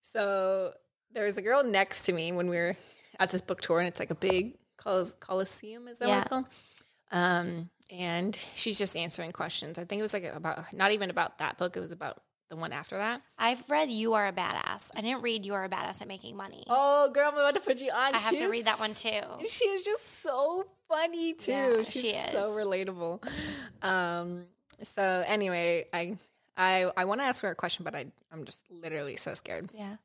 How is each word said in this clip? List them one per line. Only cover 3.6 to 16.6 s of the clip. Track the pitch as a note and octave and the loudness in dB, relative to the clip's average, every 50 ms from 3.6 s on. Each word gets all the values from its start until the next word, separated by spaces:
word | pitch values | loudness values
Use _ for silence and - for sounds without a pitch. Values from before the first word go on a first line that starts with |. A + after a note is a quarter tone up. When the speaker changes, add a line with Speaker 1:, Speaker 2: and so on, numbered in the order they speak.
Speaker 1:
tour, | - - E3+ E3+ | 0 2 4 4
and | F3 | 4
it's, | F3+ E3+ - | 2 0 -4
like, | F3+ - | -4 -4
a | E3 | -2
big | - - F#3+ F#3 F#3 G3 A#3 C#4 - _ _ _ | 0 2 4 4 4 2 0 -6 -14 _ _ _
col-, | - - - F#3+ F#3 F3+ - - _ | -10 -4 0 0 0 0 -2 -6 _
coliseum, | - - F#3+ F#3+ F#3+ F#3+ - - - G#3+ A3 A#3+ A#3+ | -10 -4 -2 -2 0 0 -2 -2 -4 -8 -14 -14 -16
is | A#3+ A#3+ - | -16 -8 -2
that | A#3+ G#3 | 2 2
what | G3+ | 4
it's | G3 - | 2 2
Speaker 2:
Yeah. | - | 0
Speaker 1:
called? | C4 C4 C4 - - - - - - - - _ _ _ _ _ | 0 -2 -2 -4 -10 -20 -20 -20 -20 -20 -20 _ _ _ _ _
Um, | G3+ F3 F3 F3+ F3+ F3 F3 F3 F3 E3+ E3+ F3 _ _ - - | 2 4 4 4 4 4 0 -2 -4 -6 -8 -10 _ _ -20 -20
and | F#3+ F3+ F3+ F3 E3+ E3+ F3+ G3+ G3+ - - - - | -10 -6 -4 -2 -2 0 0 -2 -2 -4 -10 -8 -2
she's | - - A3+ G#3 | -2 0 2 2
just | G3 G#3 F#3+ - | 2 2 2 0
answering | - E3+ E3+ - - E3+ D#3+ | 0 0 -2 -2 -4 -4 -8
questions. | F3+ - D#3+ D#3+ - - - D3+ E3 | -6 -6 -6 -4 -4 -6 -6 -6 -8
I | F3 F3 | -8 -8
think | E3+ G3+ G3+ | -6 -4 -2
it | |
was, | G#3+ G#3 - | 2 2 2
like, | G3+ F3 | 0 0
about, | D#3+ - D#3 E3 D#3+ - - E3+ - - | -6 -10 -6 -4 -4 -4 -4 -8 -12 -2
not | - F#3 G3+ | 2 4 4
even | G#3+ G#3+ G3+ F#3 | 4 2 0 -2
about | E3+ F3 E3+ - - | 0 0 -2 -2 -2
that | - D3+ - - | -4 -4 -4 -2
book. | - F3+ F3+ - | -2 -4 -4 -2
It | F#3 | -6
was | F3+ E3+ E3+ | -8 -8 -10
about | F3 - C#3 - - _ _ _ _ _ _ | -8 -8 -10 -10 -10 _ _ _ _ _ _
the | D#3+ | -10
one | D#3+ E3 E3 D#3+ | -8 -8 -6 -8
after | C#3+ D#3 - - | -8 -8 -8 -6
that. | F#3+ G3+ A3 A#3+ B3+ - _ _ | -4 -4 -4 -4 -6 -10 _ _
Speaker 2:
I've | - A3 A#3 B3+ B3 B3+ - | 0 0 0 0 0 -2 0
read | D4 D4+ D#4 C#4 | 2 2 2 2
You | A#3 A3 A3 A3+ A3+ | 0 -2 0 2 2
Are | G#3+ G3+ | 2 2
a | G3 F3+ | 2 0
Badass. | F#3 F3 F3 F3+ - - - - G#3 - - - | -2 -2 -2 -2 -2 -2 -4 -4 -4 -4 -4 -4
I | - | -4
didn't | G#3+ A3+ C4 B3+ | -2 -2 -2 -2
read | A#3 A#3+ A3+ A3 F#3+ | -2 -2 -2 -2 -4
You | G3 G3+ | -4 -4
Are | G3 F#3+ | -4 -2
a | F#3+ | -4
Badass | F#3 F#3 - - F#3+ - | -4 -4 -4 -6 -6 -8
at | G#3 - | -8 -10
Making | G3 F#3 F#3 - G3+ | -12 -12 -12 -14 -12
Money. | G3+ - - - - | -12 -12 -12 -14 -16